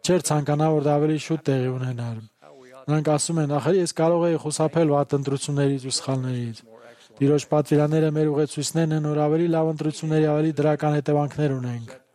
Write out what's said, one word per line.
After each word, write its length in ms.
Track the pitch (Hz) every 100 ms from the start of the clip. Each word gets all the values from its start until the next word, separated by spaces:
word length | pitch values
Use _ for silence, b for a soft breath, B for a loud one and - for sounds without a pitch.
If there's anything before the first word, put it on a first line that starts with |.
չէր 200 | - 175 -
ցանկանա, 400 | 151 143 147 156
որ 160 | 156
դա 120 | 143 147
ավելի 200 | 151 156
շուտ 220 | - 160 -
տեղի 220 | 135 127
ունենար։ 460 | 127 127 120 117 113 110 _ - 147 - -
Նրանք 260 | - 151 156
ասում 320 | 147 - 165
են. 140 | 147 143
«Ախր 200 | 131 190
ես 140 | 170 -
կարող 260 | 165 170 170
էի 120 | 160
խուսափել 500 | 151 147 156 165 160
վատ 240 | 143 143 143
ընտրություններից 680 | 139 135 - 143 139 139 131
ու 80 | -
սխալներից»։ 640 | - 135 127 123 117 110 113 - 120 120 B -
Տիրոջ 220 | 139 147 -
պատվիրանները 640 | 151 143 147 147 160 156
մեր 160 | 151 156
ուղեցույցներն 640 | 147 147 - 139 160 160 156
են, 100 | 151
որ 120 | 151
ավելի 260 | 147 160 170
լավ 240 | 165 160
ընտրությունների 560 | 156 156 - 160 156 156
ավելի 240 | 151 160
դրական 420 | 147 147 151 151 147
հետևանքներ 540 | 143 147 147 147 147 131
ունենք։ 320 | 123 120 113 - _